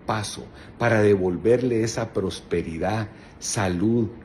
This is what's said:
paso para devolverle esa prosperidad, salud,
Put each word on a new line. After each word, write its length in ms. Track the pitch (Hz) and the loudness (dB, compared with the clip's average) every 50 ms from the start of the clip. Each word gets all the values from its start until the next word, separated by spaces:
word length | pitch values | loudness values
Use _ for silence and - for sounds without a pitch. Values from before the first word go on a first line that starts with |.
| - | -6
paso 380 | - 110 107 101 - - - - - - - - - - - | -4 -4 -4 -4 -6 -10 -12 -14 -16 -18 -20 -20 -14 -6 -2
para 240 | 117 117 113 107 | 0 2 4 6
devolverle 800 | 104 104 101 95 92 92 90 80 80 110 120 127 127 127 117 110 | 6 6 6 4 2 0 0 2 2 4 4 4 4 2 0 0
esa 300 | 110 113 - 123 117 - | 0 -2 -2 -4 -4 -4
prosperidad, 960 | - 104 95 90 - - - - 90 85 82 82 80 80 90 92 107 113 107 104 - - - - - - | -4 -4 -4 -4 -6 -8 -8 -4 -4 -2 -2 -4 -6 -4 -4 -2 -2 -2 -4 -6 -10 -18 -20 -20 -18 -12
salud, 680 | - - - 117 101 92 87 87 98 110 117 120 110 - - - | -8 -6 -2 -2 0 0 0 0 2 2 2 2 0 -2 -4 -8